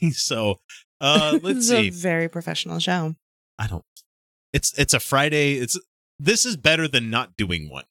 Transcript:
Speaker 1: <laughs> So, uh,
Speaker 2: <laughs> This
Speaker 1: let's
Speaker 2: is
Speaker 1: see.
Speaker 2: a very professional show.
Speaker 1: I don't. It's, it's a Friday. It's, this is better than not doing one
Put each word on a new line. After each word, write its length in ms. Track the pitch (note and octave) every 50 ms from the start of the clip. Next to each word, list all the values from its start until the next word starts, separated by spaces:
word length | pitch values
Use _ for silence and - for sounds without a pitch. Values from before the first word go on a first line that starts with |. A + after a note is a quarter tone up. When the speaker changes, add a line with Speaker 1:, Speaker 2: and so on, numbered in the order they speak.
Speaker 1:
<laughs> 100 | F3 E3
So, 480 | C3 - - - B2+ A2+ A2 G#2 F#2+ - _ - - - - _ _ _
uh, 320 | C#3 C#3 D3+ D#3 D#3 D3+
Speaker 2:
<laughs> 0 |
This 100 | D#4 D#4
Speaker 1:
let's 160 | - - C#4+ B3+
Speaker 2:
is 100 | A#3 A#3
Speaker 1:
see. 200 | A#3+ A3 G#3+ F#3
Speaker 2:
a 20 |
very 380 | F3+ F3 F3 F3+ E3 E3 E3 E3
professional 500 | - E3+ E3+ E3+ D#3+ - - E3+ E3 E3
show. 360 | - F#3 F3+ F3 D#3+ D#3+ D#3+ - _ _ _ _ _ _ _ -
Speaker 1:
I 80 | G#2+
don't. 180 | G#2+ F#2 D#2+ - _ _ - _ _ _ _ _ _ _ _ _ _ -
It's, 220 | C#3 - - - C#3
it's 140 | C#3+ - -
a 60 | A#2+
Friday. 540 | - - C#3 C3+ C#3+ D3+ D3+ D3 C#3+ C#3+ C#3+
It's, 240 | B2+ B2 - - - - _ _ _ _ _ _ -
this 260 | C#3 F3 A#3 A3 -
is 120 | B3+ G3+ C3+
better 280 | - D#3 D#3+ D#3+ D#3+
than 220 | D3 C3+ A#2+ A#2 A2
not 280 | A2+ A#2+ B2 - _ -
doing 320 | G#2 E2+ F2 D#2+ D2+ D2
one 140 | C2 C2+ - _